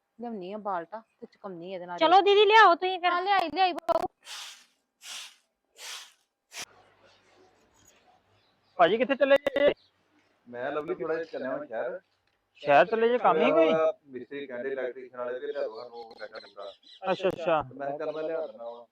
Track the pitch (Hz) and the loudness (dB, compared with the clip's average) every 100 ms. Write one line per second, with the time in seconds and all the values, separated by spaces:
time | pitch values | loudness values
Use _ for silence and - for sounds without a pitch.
0 | _ - 233 214 180 214 202 180 165 220 | _ -14 -10 -10 -8 -8 -6 -6 -6 -14
1 | - _ 233 _ 202 170 175 190 175 175 | -16 _ -20 _ -16 -14 -12 -12 -10 -2
2 | 320 370 392 403 415 440 403 339 370 370 | 4 6 6 6 8 8 8 6 0 -2
3 | 359 349 370 392 339 311 370 302 - - | -2 0 0 0 0 0 0 0 -2 -2
4 | - - - - - - _ _ _ _ | -2 -10 -18 -16 -16 -18 _ _ _ _
5 | - - - _ _ _ _ _ - - | -16 -16 -16 _ _ _ _ _ -16 -16
6 | - _ _ _ _ - - _ _ _ | -18 _ _ _ _ -16 -16 _ _ _
7 | _ _ _ _ _ _ _ _ _ _ | _ _ _ _ _ _ _ _ _ _
8 | _ _ _ _ _ _ _ - 170 226 | _ _ _ _ _ _ _ 4 4 4
9 | 254 269 277 277 285 269 285 - _ _ | 0 0 4 4 2 2 2 2 _ _
10 | _ _ _ _ - 120 131 151 156 - | _ _ _ _ -18 -8 -6 -6 -6 -6
11 | 160 165 165 139 127 - 98 110 170 - | -4 -4 -6 -8 -8 -8 -8 -8 -6 -8
12 | - _ _ _ _ _ 147 143 180 226 | -16 _ _ _ _ _ 4 6 6 2
13 | 233 240 196 165 247 320 320 160 160 - | 2 4 4 4 4 6 4 4 2 -2
14 | _ 262 - 139 139 123 135 135 127 127 | _ -16 -12 -12 -10 -8 -6 -6 -6 -10
15 | 123 127 123 127 147 143 139 123 123 117 | -16 -10 -8 -8 -8 -6 -8 -8 -16 -16
16 | 113 113 107 113 101 104 98 - _ - | -18 -16 -16 -16 -18 -16 -16 -18 _ -10
17 | 190 185 190 170 165 156 135 135 139 147 | -6 -2 -4 -4 -2 -2 -2 -10 -10 -6
18 | 156 151 160 160 151 120 117 120 117 | -8 -6 -6 -6 -8 -12 -16 -16 -20